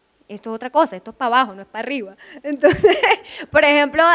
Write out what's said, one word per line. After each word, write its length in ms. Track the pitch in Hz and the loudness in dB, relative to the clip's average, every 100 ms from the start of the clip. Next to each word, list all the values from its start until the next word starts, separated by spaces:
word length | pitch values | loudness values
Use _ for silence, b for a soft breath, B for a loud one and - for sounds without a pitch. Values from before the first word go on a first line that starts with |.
| _ _ - | _ _ -20
Esto 220 | 202 226 | -16 -12
es 40 | 220 | -12
otra 140 | 247 | -2
cosa, 260 | 294 320 180 | 0 0 -2
esto 160 | 220 | -18
es 60 | - | -8
pa' 80 | 247 | -2
abajo, 300 | 240 240 196 | 0 0 -6
no 80 | |
es 40 | 196 | -14
pa' 120 | 320 | -12
arriba. 360 | - 277 190 - B | -8 -8 -10 -16 B
<laughs> 140 | 285 | -14
Entonces, 520 | 285 285 294 - 403 587 480 427 B B 330 | -10 0 2 4 2 2 0 -2 B B -4
por 140 | - 294 | 2 4
ejemplo, 380 | 294 285 294 330 | 2 0 2 2